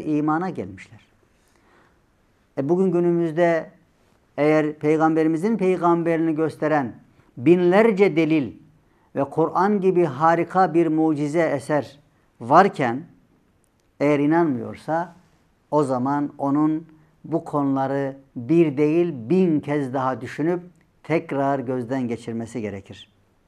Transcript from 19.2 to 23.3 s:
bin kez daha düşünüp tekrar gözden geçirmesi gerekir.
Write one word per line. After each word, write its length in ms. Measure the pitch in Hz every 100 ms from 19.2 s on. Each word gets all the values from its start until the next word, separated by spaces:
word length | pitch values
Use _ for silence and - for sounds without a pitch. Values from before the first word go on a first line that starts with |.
| 110
bin 300 | 180 185 151
kez 340 | 143 147 131
daha 280 | 135 131 120
düşünüp 380 | 120 - 156 180 180 _ _ _
tekrar 560 | - 160 165 139 139 139
gözden 480 | 120 127 117 135 120
geçirmesi 540 | 117 - 113 113 131
gerekir. 500 | 104 98 - 101 - _ _